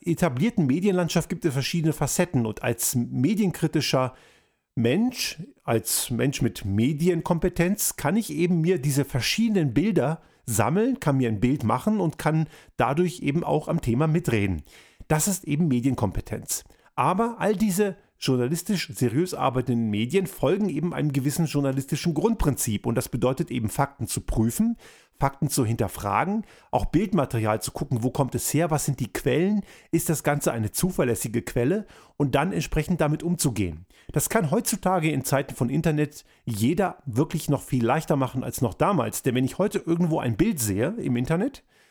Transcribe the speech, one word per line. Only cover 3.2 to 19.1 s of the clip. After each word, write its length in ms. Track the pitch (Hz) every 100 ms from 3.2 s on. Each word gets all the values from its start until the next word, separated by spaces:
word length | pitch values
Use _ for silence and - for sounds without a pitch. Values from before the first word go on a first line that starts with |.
| 139 208 196 - 156 156 - 135 127 - - _ _ _ _ -
Mensch, 680 | 113 165 247 - - - 180 - -
als 440 | 113 - - -
Mensch 320 | 120 131 -
mit 220 | 120 -
Medienkompetenz 1300 | 98 101 123 147 175 170 - 170 185 - 175 208 - -
kann 180 | 143 208
ich 160 | 214
eben 300 | 151 175 175
mir 180 | 165 180
diese 240 | 139 135
verschiedenen 680 | - 131 - - 233 202 147
Bilder 480 | 113 202 160 127 165 - _ -
sammeln, 540 | 113 110 180 240 254
kann 160 | 156 135
mir 140 | 120
ein 100 | 107
Bild 240 | 123 143
machen 380 | 110 123 214 214
und 160 | 170 -
kann 320 | 156 156 156 - - -
dadurch 460 | 120 143 180 -
eben 240 | - 147 160
auch 240 | 147 -
am 100 | 165
Thema 280 | - 117 160
mitreden. 560 | 156 - 113 98 82 - - - - -
Das 220 | 156 202
ist 160 | 190 -
eben 240 | 147 170
Medienkompetenz. 960 | 123 131 120 104 - - - - - - _ _ -
Aber 420 | 135 190 233 226
all 160 | 180 196
diese 400 | 214 180 202 - _ -
journalistisch 720 | - 127 123 165 - 190 -
seriös 400 | - 123